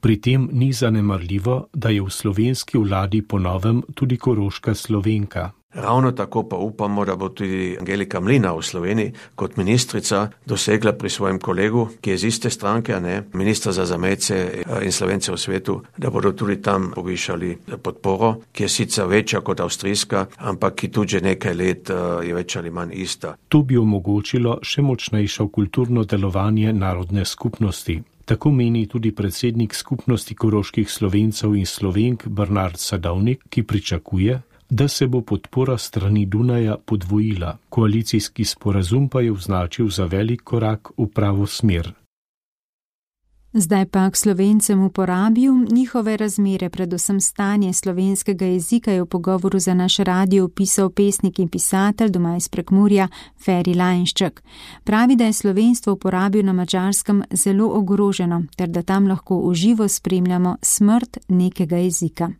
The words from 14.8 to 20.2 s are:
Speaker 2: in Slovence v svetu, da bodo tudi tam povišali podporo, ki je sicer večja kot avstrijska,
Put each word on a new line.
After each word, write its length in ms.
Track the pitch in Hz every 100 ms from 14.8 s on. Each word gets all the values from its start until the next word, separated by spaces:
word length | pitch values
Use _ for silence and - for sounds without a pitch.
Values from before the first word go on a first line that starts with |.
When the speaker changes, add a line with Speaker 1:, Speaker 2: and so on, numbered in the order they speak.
Speaker 2:
in 80 | 98
Slovence 400 | 92 92 98 -
v 60 | 90
svetu, 420 | - 95 - 95 - -
da 140 | -
bodo 220 | 107 101
tudi 300 | 98 104 98
tam 300 | - 98 92
povišali 640 | 90 90 90 - 87 90 85 - -
podporo, 520 | - - 98 95 113 113 -
ki 100 | -
je 60 | 101
sicer 380 | - 110 - 92
večja 340 | 101 104 104
kot 200 | - 98
avstrijska, 680 | 87 - 98 101 - 101